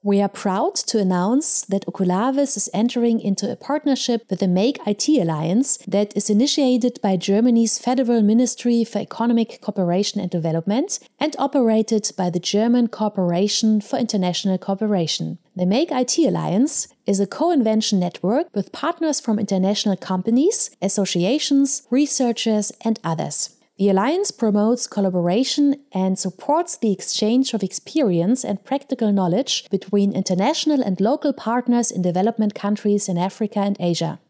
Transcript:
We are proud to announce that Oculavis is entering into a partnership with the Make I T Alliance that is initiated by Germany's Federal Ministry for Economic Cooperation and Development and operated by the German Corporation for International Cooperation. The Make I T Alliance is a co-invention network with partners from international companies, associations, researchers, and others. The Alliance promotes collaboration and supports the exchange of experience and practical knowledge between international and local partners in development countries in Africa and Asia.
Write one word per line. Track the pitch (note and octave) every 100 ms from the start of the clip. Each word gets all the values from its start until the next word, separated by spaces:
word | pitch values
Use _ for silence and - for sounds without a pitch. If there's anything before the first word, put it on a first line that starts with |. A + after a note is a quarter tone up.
We | G3+ G3+
are | G3
proud | - G3+ F#3+ D#4 G4+
to | - A3
announce | F#3 F3+ F#3 C4 F4 - -
that | G3
Oculavis | - - F#3 F3+ A#3+ C4+ C#4 -
is | -
entering | G3 A#3 A#3+ A#3 A3+
into | - F#3+ G3+
a |
partnership | - - D4 D4+ C4 - A#3 -
with | F#3
the | F#3+
Make | F3+ A3 C#4 -
I |
T | G#3 - D4+
Alliance | E3 D#3 D#3 G3+ C#4 - -
that | G3 G#3 -
is | -
initiated | G#3 C#4+ - C4+ B3+ A#3+ A#3+
by | G3+ F#3
Germany's | F#3+ G3+ B3 A#3 A3+ -
Federal | - B3+ A#3+ A#3
Ministry | G#3 A3 B3 - A#3+ A#3
for | A3+ G#3
Economic | A3 - A#3 A#3 A3+ -
Cooperation | - - F3 F3+ G#3 G3+
and | F3+
Development | F3 D#3+ D#3+ E3 A3 F#4 - - _
and | D#4+ -
operated | C#4 C#4 A#3 A3 A3 A3 G#3 -
by | F3+
the | F3
German | - G3+ A3+ A#3+ A#3
Corporation | - G#3+ G#3 F3 E3+ G3+ - A3 G#3+
for | - C4
International | A#3 G#3 F3+ F3 G3+ F#3
Cooperation. | - G3 G#3+ G3+ D#3+ - D#3+ F3 _
The | - F3+
Make | G#3+ E4
I | B3+
T | B3+ - C#4+
Alliance | E3+ D#3 F3+ C#4 - - _ -
is | F#3+
a | G3
co-invention | - E4 E4 A3 A3 G#3+ G3
network | F3+ - F3+ A#3+ F4
with | G#3 -
partners | - D#4 E4+ D#4+ C#4+
from | - G#3
international | G3 F#3+ F#3 G#3 G#3+ F#3+
companies, | - F#3 F#3 A#3 E4 A4+ - _
associations, | G3 G#3 F#3+ F3 F3 C#4+ - C#4 C#4 - _
researchers, | B3 D4 - B3 A3+ A3+ G#3+ G#3 -
and | A3+ A3
others. | E3+ D#3+ D3 - - _ _ _
The | G3
Alliance | F#3+ A3 F4 G4+
promotes | - A3+ G#3 G#3+ A#3+ -
collaboration | - F#3+ F3+ F3 G3 C4 - C#4+ C#4 _
and | F#3+ F#3 F#3+
supports | F#3+ - - D4+ F4 -
the | A3
exchange | F#3+ - - G#3+ B3 C4
of | A3
experience | F#3+ - - D#4+ B3 F3 E3+ B3+
and | - G3+
practical | - C#4 - B3 A3
knowledge | G3+ F3+ F#3 C#4 - -
between | G3 F#3+ G3+ G3+
international | - F#3+ F3+ G#3+ D#4+ - D4
and | B3 F#3
local | G3 D4+ D4
partners | - - A#3+ B3 A#3+ A3+
in | -
development | F3+ F3 G3+ A3+ G#3+
countries | - G3+ G#3 G#3+ G3+ -
in | E3+
Africa | F#3 - G#3 G#3
and | G3+ G3
Asia. | F3 E3+ E3 -